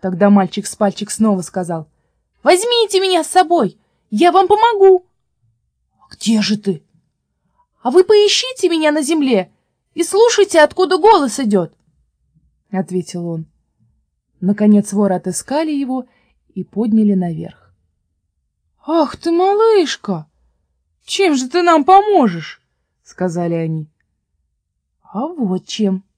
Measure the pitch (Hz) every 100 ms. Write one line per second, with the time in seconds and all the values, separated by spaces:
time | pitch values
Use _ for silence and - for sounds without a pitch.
0 | 190 180 202 202 185 - 202 - 202 190
1 | 208 - 220 196 175 - 170 165 156 _
2 | _ _ _ _ 247 359 453 480 427 381
3 | 381 359 311 370 320 339 208 _ _ _
4 | _ 208 349 359 370 415 466 427 381 370
5 | _ _ _ _ _ _ _ _ _ _
6 | _ - - 226 190 208 202 165 _ _
7 | _ _ _ _ _ _ _ _ 240 285
8 | 370 415 415 - 508 508 370 330 311 302
9 | 269 320 277 220 180 _ _ _ _ -
10 | 330 381 466 453 403 330 302 - 370 -
11 | 370 427 277 - 254 202 165 _ _ _
12 | _ _ _ _ _ _ _ 185 185 185
13 | 170 175 170 165 160 _ _ _ _ _
14 | _ _ _ _ 180 208 214 208 202 196
15 | 202 185 185 180 - 277 320 285 277 262
16 | 254 _ _ _ _ - 175 190 220 220
17 | 214 190 180 160 165 - _ _ _ _
18 | _ _ _ _ _ _ _ _ - 330
19 | 277 - - 339 370 403 453 427 294 -
20 | - 175 156 _ _ _ _ _ _ _
21 | _ - 392 285 254 339 349 320 285 381
22 | 415 392 240 170 151 - _ _ _ _
23 | _ - 180 170 170 165 165 160 151 _
24 | _ _ _ _ _ _ _ _ _ _
25 | _ 190 277 349 220 185 - - 208 190
26 | _